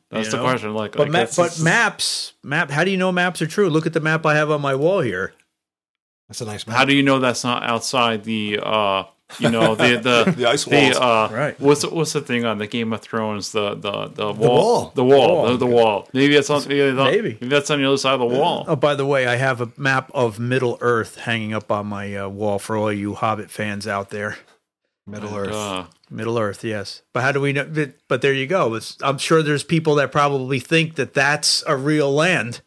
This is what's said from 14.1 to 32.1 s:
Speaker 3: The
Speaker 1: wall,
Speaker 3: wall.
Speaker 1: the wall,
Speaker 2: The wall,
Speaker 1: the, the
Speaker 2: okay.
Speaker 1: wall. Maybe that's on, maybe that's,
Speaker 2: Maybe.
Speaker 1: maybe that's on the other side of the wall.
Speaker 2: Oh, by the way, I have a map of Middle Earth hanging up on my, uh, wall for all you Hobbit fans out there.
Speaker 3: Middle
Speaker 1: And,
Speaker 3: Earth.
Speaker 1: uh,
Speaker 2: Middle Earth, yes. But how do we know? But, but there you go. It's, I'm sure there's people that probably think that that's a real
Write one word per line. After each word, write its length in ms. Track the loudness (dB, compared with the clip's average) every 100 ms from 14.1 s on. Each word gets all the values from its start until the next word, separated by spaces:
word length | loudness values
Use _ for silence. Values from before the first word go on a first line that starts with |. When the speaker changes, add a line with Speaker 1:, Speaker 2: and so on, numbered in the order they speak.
| -6 -6
Speaker 3:
The 0 |
Speaker 1:
wall, 240 | 0 4 4
Speaker 3:
wall. 340 | 4 2 0 0
Speaker 1:
the 80 |
wall, 160 | 6 8 8
Speaker 2:
The 60 | 4
wall, 100 | 2
Speaker 1:
the, 60 | 2
the 80 | 2
Speaker 2:
okay. 80 |
Speaker 1:
wall. 340 | 4 4 2 -4
Maybe 200 | 2 4
that's 160 | 4 4
on, 180 | -2 0
maybe 240 | 2 2
that's, 200 | 2 2 0
Speaker 2:
Maybe. 140 | -2 -6
Speaker 1:
maybe 60 | 0
that's 220 | 0 2
on 100 | 0
the 80 | 2
other 100 | 2
side 160 | 2 2
of 20 |
the 40 | 2 2
wall. 280 | 0 -2 -2
Speaker 2:
Oh, 80 | 0
by 200 | 2 0
the 100 | 0
way, 220 | 0 0
I 80 | 0
have 260 | 0 -2
a 100 | -6 -4
map 320 | 0 0 -2 -2
of 240 | -2 -2
Middle 400 | -2 0 0 0
Earth 360 | 0 0 -2 -8
hanging 360 | -4 -4 -4
up 180 | -6 -2
on 140 | -4 -4
my, 300 | -8 -8 -8
uh, 120 | -8
wall 300 | -4 -2 -2
for 180 | -4 -2
all 160 | -2
you 220 | -2 -6
Hobbit 380 | -4 -4 -4 -8
fans 360 | -8 -6 -6 -6
out 220 | -6 -6
there. 280 | -8 -8 -10 _ _ _ _ _ _ -18
Speaker 3:
Middle 240 | -12 -10 -6
Speaker 1:
And, 100 | -6
Speaker 3:
Earth. 40 |
Speaker 1:
uh, 320 | -6 -6 -8 -10 _ _
Speaker 2:
Middle 300 | -8 -4 -2
Earth, 240 | -2 -6
yes. 400 | -8 -8 -10 -16 _
But 80 | -2
how 100 | 0
do 80 | 0
we 140 | -2
know? 120 | -2 -4
But, 220 | -4 -6 -8 -4
but 160 | 0
there 100 | 0
you 140 | 0 0
go. 260 | 0 0
It's, 240 | -2 -8 -4
I'm 160 | -4 -2
sure 240 | 2 2
there's 200 | 2 -2
people 300 | 0 0 2 2
that 160 | 2
probably 480 | 2 2 0 -2 -4
think 360 | 0 0 0 -4
that 180 | -4
that's 500 | 0 0 2 0 -2 -2
a 80 | -2
real 340 | 0 2 2